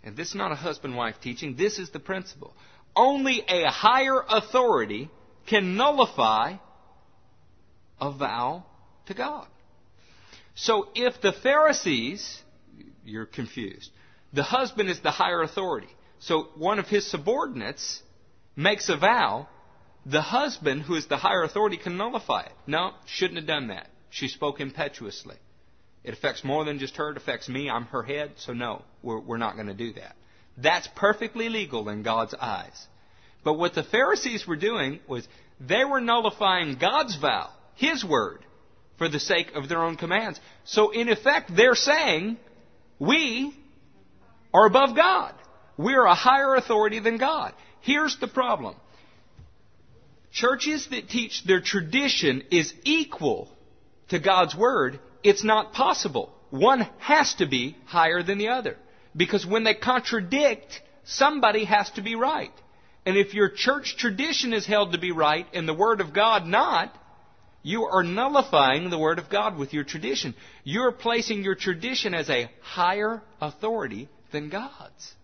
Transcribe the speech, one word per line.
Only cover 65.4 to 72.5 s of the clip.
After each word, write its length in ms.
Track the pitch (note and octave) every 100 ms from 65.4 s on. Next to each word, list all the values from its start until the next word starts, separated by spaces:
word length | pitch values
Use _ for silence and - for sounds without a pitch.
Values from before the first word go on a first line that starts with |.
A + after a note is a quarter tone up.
| F#3
and 120 | F3 D#3+
the 80 |
word 260 | D#3 G#3+ G#3+
of 120 | E3+
God 340 | E3 A3 G#3+ E3+
not, 480 | G3+ B3+ G#3+ F#3+ - - - - _ - -
you 240 | C#3+ A3 A3
are 160 | F#3+
nullifying 880 | E3+ F#3+ C4+ C#4+ - D#3 C3 C#3 F3+
the 80 | E3+
word 200 | D#3 E3+
of 120 | C#3+
God 260 | G3 G#3+ E3+
with 160 | C#3
your 120 | D3+
tradition. 500 | C#3+ D#3+ G#3+ C4+ D3 - - -
You're 280 | - F#3 B3+
placing 500 | A#3+ A#3 A#3 A3+ G#3+
your 120 | G3
tradition 600 | F#3+ G3 E3+ A3+ B3+ G#3
as 140 | E3+ D3+
a 220 | B2+ A#2